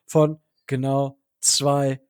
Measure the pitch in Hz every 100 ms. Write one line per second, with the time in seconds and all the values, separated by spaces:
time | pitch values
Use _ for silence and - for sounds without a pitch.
0 | - 160 151 156 _ _ - 131 135 135
1 | 139 139 _ _ - - 143 143 139 135